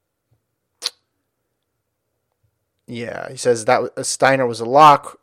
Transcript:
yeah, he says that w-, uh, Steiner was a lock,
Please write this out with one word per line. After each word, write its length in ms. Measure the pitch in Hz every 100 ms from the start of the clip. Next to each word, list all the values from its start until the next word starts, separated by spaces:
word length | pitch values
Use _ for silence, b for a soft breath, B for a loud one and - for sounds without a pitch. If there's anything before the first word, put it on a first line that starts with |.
| _ _ _ _ _ _ _ _ - - _ _ _ _ _ _ _ _ _ _ _ _ _ _ _ _ _ _ -
yeah, 420 | 117 117 - 50
he 60 | 131
says 280 | 123 117
that 100 | 107 123
w-, 140 | 117 -
uh, 60 |
Steiner 420 | 131 - 131 135 123
was 140 | 113
a 40 |
lock, 540 | 151 135 156 143 - -